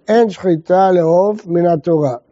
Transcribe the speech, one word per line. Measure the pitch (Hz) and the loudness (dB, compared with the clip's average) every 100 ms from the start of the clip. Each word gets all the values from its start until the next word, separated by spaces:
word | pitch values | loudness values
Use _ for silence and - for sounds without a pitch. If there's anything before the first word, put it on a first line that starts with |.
| - | -2
"אין | 226 226 | 0 0
שחיטה | 180 185 160 165 185 190 | -2 -2 -2 0 2 2
לעוף | 180 165 175 202 208 190 | 2 2 2 0 -4 -4
מן | 170 175 | -2 0
התורה." | 165 175 160 143 120 _ | -2 -2 -2 -2 -6 _